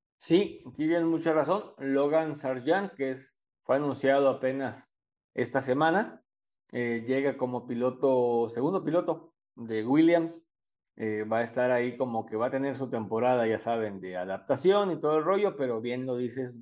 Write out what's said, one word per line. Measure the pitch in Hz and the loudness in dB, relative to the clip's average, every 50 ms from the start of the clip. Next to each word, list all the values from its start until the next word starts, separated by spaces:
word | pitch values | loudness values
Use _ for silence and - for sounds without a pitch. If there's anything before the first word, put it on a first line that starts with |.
| _ _ _ | _ _ _
Sí, | _ - - 165 185 208 - - - - - - | _ 0 2 4 4 4 2 -4 -12 -18 -14 -8
tienen | - 156 156 170 175 165 | -4 -2 0 2 2 2
mucha | 165 165 156 151 165 156 | 0 0 0 0 2 2
razón. | 156 143 147 185 214 - - - | 2 2 2 0 -2 -4 -8 -12
Logan | - 135 139 135 139 143 147 151 160 160 156 147 | -8 -2 0 2 2 2 2 2 2 0 0 -4
Sargent, | - - 131 131 127 120 143 170 196 202 190 - | -6 -4 -4 -4 -2 0 0 2 2 0 -2 -4
que | - 135 131 | -4 -4 -4
es, | 131 131 - - - _ _ _ _ _ _ | -4 -6 -12 -18 -20 _ _ _ _ _ _
fue | - 131 | 0 0
anunciado | 139 147 143 131 123 - 135 139 139 139 135 | 2 2 0 -2 0 2 4 4 4 4 2
apenas | 127 131 - 131 135 135 135 120 - - - _ _ _ _ _ _ _ _ _ - | 2 0 -2 -2 -2 -2 -4 -6 -8 -10 -16 _ _ _ _ _ _ _ _ _ -6
esta | - 120 117 - 135 | -4 -2 -2 -2 0
semana, | 123 127 127 143 156 165 165 196 240 - - - _ _ _ _ _ _ _ _ _ _ | 0 0 2 2 4 4 4 2 0 -2 -8 -18 _ _ _ _ _ _ _ _ _ _
eh, | - 120 120 120 117 113 113 | -6 -4 -2 -2 -2 -2 -2
llega | 120 131 135 139 139 135 | -2 0 0 0 0 -2
como | 135 131 123 123 120 120 | -2 -4 -4 -4 -6 -6
piloto, | 123 120 117 123 127 123 127 139 135 131 127 123 120 120 117 117 | -6 -2 -2 0 -2 0 0 2 2 4 4 4 2 2 2 0
segundo | 113 117 117 131 160 190 185 151 | 0 -2 -2 0 0 0 -2 0
piloto | 151 156 175 175 175 156 156 - - _ _ _ _ _ | 0 0 0 0 0 -4 -6 -8 -18 _ _ _ _ _
de | - 117 113 110 110 110 | -14 -8 -6 -4 -2 0
Williams. | 120 135 156 160 165 170 170 165 165 - - - _ _ _ _ _ _ _ _ _ _ | 4 4 6 6 6 6 4 4 0 -6 -12 -20 _ _ _ _ _ _ _ _ _ _
Eh, | - 113 107 107 107 107 | -6 -4 -4 -2 -4 -2
va | 107 113 113 | 0 0 0
a | 117 | 0
estar | 117 - 131 123 127 | 0 0 0 2 2
ahí | 127 123 120 127 120 | 2 2 0 0 -2
como | 123 131 123 113 110 110 | -4 -4 -2 -2 -4 -4
que | 113 110 | -4 -2
va | 107 117 | -2 -2
a | 127 | 0
tener | 131 135 135 139 131 | 0 -2 -2 -2 -4
su | 123 135 123 | -4 -6 -4
temporada, | 120 113 110 95 110 113 120 123 127 123 113 | -4 -4 -4 -2 -2 0 2 2 4 2 2
ya | 113 110 104 | 2 0 -2
saben, | - 117 117 117 110 104 101 95 | -2 -2 -2 -2 -2 -4 -6 -8
de | 92 92 90 | -10 -8 -8
adaptación | 90 90 95 95 98 - - 135 - - 185 196 202 202 185 | -6 -6 -6 -6 -6 -4 -2 -2 2 4 4 4 4 2 0
y | 165 143 | -2 -2
todo | 147 151 156 | 0 0 0
el | 156 151 | 2 2
rollo, | 170 196 202 208 196 147 | 2 2 2 0 0 0
pero | 143 139 123 117 110 | -2 -2 -2 -2 -2
bien | 113 120 123 127 131 | -4 -4 -4 -4 -4
lo | 131 123 | -4 -4
dices, | 123 123 117 113 135 131 123 120 117 | -4 -4 -4 -4 -6 -8 -8 -10 -14